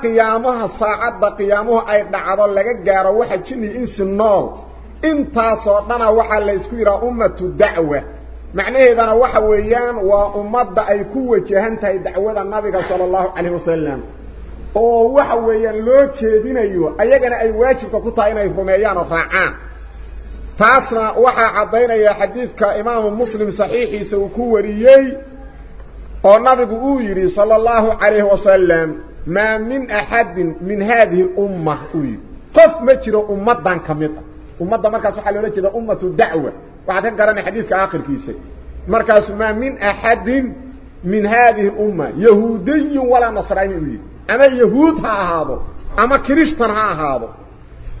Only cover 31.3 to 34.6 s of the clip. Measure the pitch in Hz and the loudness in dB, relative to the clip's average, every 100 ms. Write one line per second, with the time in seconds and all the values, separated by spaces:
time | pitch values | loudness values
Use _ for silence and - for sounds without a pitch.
31.3 | - 202 185 160 139 143 165 135 107 - | 0 -2 -2 -4 -4 -6 -4 -4 -8 -14
32.3 | - - - 320 - 240 254 220 214 208 | -20 2 8 8 6 2 2 2 0 0
33.3 | 196 208 233 185 175 - 151 156 - - | -2 0 0 0 -2 -4 -4 -4 -6 -16
34.3 | - - - | -20 -20 -10